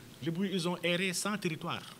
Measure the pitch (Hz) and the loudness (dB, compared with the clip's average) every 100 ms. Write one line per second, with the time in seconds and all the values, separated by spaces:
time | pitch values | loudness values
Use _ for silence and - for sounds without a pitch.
0 | - - 156 165 202 185 170 180 170 175 | -16 -6 -2 0 2 2 0 0 2 2
1 | 190 175 202 208 180 156 170 117 - | 2 0 0 2 2 2 0 -4 -6